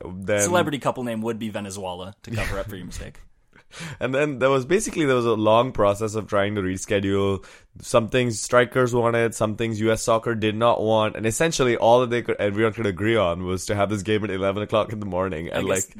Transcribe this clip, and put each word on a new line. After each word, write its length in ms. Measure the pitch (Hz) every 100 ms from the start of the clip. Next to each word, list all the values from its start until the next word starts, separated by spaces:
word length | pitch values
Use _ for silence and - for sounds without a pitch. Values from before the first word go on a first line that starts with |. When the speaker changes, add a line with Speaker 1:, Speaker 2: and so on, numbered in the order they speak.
| -
Speaker 1:
Then 360 | 92 98 104
Speaker 2:
Celebrity 340 | 104 180 156 143
couple 260 | 135 131
name 200 | 123 113
would 160 | 113 110
be 100 | 110
Venezuela 640 | 104 101 95 92 90 92 -
to 80 | -
cover 300 | 110 98 98
up 100 | 98
for 60 | 95
your 100 | 90
mistake. 340 | - 92 -
Speaker 1:
<laughs> 60 | - _ _ - _ - 165 -
And 160 | 123 131
then 240 | 151 127
there 100 | 131
was 160 | 135 127
basically, 400 | 190 220 175 147
there 100 | 127
was 120 | 117
a 80 | 107
long 380 | 107 113 127
process 420 | 110 101 101 110 107
of 100 | 95
trying 300 | 104 101 104
to 60 |
reschedule. 840 | 92 92 - 101 98 98 98 95 - - _ -
Some 280 | - 120 110
things 320 | 131 123 107
strikers 540 | - 123 120 131 123 120
wanted, 400 | 117 117 117 -
some 220 | 110 104
things 220 | 113 107
U 120 | 110
S 100 | 110
Soccer 320 | - 113 120
did 220 | 113 107 107
not 260 | 120 107
want, 340 | 107 110 107 -
and 80 |
essentially 540 | 110 107 165 151 127 117
all 220 | 113 123
that 80 | 123
they 140 | 120
could, 140 | 113 -
everyone 360 | 104 101 113
could 140 | 104 107
agree 280 | 87 107 113
on 300 | 90 85 90
was 220 | 92 -
to 80 | 101
have 160 | 98
this 100 | 107
game 220 | 92 107
at 80 | 101
eleven 320 | 95 95 98
o'clock 280 | 104 110 101
in 80 | 107
the 60 | 101
morning 460 | 90 95 80 85
Speaker 2:
I 40 | -
Speaker 1:
at, 60 | 95
Speaker 2:
guess 40 |
Speaker 1:
like, 240 | 95 - 110